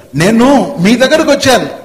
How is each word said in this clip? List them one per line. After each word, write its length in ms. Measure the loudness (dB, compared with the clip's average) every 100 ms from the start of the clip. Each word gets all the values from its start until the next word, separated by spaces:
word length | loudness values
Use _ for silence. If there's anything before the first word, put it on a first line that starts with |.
| -12 -2
"నేను 600 | 0 2 2 2 -2 -2
మీ 160 | 0 0
దగ్గరకు 340 | 2 0 0
వచ్చాను 360 | 0 0 0 -2 -12